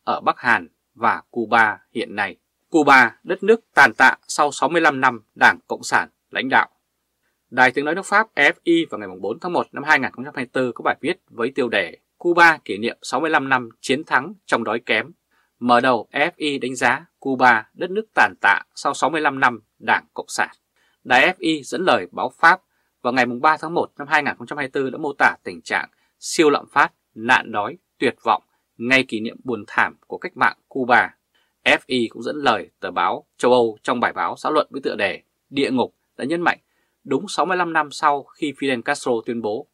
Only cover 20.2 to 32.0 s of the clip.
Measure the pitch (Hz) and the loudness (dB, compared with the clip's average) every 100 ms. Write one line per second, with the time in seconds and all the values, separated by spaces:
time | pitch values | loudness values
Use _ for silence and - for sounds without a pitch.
20.2 | - - 92 - _ _ _ _ - 127 | -8 -6 -6 -8 _ _ _ _ 0 2
21.2 | 156 185 160 156 131 135 180 117 90 95 | 4 0 -2 -4 -4 -4 0 0 -2 -8
22.2 | 113 - - 185 _ _ _ _ 123 127 | -8 2 4 4 _ _ _ _ -4 -2
23.2 | 123 123 156 156 156 170 113 - 139 151 | -2 0 0 0 -2 -4 -4 -8 -2 -2
24.2 | 139 - 120 147 135 143 131 120 156 - | -2 -6 -10 -8 -6 -4 -4 -6 -6 0
25.2 | 127 - - 87 - 98 - _ _ _ | 0 0 -8 -14 -6 -6 -6 _ _ _
26.2 | - - 156 135 - 143 160 _ _ 113 | -4 2 4 2 0 0 0 _ _ -6
27.2 | 113 123 - 110 104 170 _ - 123 - | 2 2 2 -4 -6 -8 _ -4 -2 -2
28.2 | 117 107 _ _ _ - 120 135 131 110 | 0 -2 _ _ _ -10 0 0 0 -6
29.2 | 110 - 131 110 101 - 98 - - 92 | -8 -10 -8 -8 -4 -2 -2 -4 -14 -12
30.2 | 180 127 117 - _ 139 123 117 90 - | -10 -2 -2 -2 _ -6 2 4 2 -4
31.2 | _ _ _ _ 123 151 - 127 | _ _ _ _ 0 0 0 -4